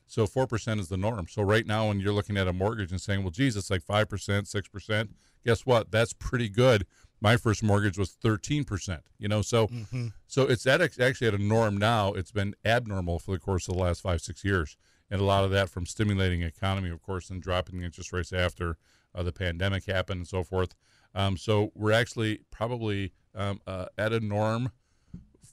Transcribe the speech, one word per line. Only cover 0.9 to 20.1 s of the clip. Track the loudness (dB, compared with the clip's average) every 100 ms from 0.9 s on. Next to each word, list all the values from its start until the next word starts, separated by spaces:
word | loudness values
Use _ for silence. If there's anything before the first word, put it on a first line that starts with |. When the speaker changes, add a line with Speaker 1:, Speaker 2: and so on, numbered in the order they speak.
| -2
Speaker 1:
norm. | -2 -2 -6
So | -2
right | 4 4 2
now | 0 2
when | 0
you're | 0
looking | 0 0 0
at | 0
a |
mortgage | 2 0 0 -4
and | -4
saying, | -2 -2
"Well, | -2
geez, | 0 0 0
it's | -2
like | -4
five | 0 0 0
percent, | -2 -2 -2 0
six | -6 -6
percent," | -12 -2 -2 -2 -10 _ _
guess | 0 0 4
what? | 2 4
That's | 2 2
pretty | -2 -4 -2 0
good. | 4 6 6 2 _ _ 0
My | 2 4
first | 4 2
mortgage | 4 4 2 -2
was | -6
thirteen | 0 0 0 -2 -4
percent, | -2 -6 -6 -10 _ -8
you | -2
know, | -2
so, | 2 2 2
Speaker 2:
Mm-hmm. | -2 -8 -8 -8 -12 -4
Speaker 1:
so | 2
it's | 4 4 4
at, | 4 2 2
actually | 0 2 0
at |
a | 2
norm | 2 2 2 2
now. | 2 2 0
It's | -2 -6
been | -4 -4 -2
abnormal | 0 0 0 -4 -2 -4
for | -4
the | -4
course | -2 -2 0
of |
the | 0
last | 0 0
five, | -2 -4
six | -4 -6
years. | 0 0 0 -8 _ _ -6
And | 0
a |
lot | 2 4
of | 4
that | 2 0
from | -4 -8
stimulating | -2 0 2 2 0
economy, | -4 -4 -2 -2 -4
of | -8
course, | -8 -8 -8
and | -10
dropping | -2 -2 -2 -6
the |
interest | -8 -10 -8
rates | -6 -4
after, | -2 -2 -2 -4 -6 _ _ _
uh, | -6
the | -6
pandemic | -4 -4 -2 -2 -2 -2
happened | -2 -2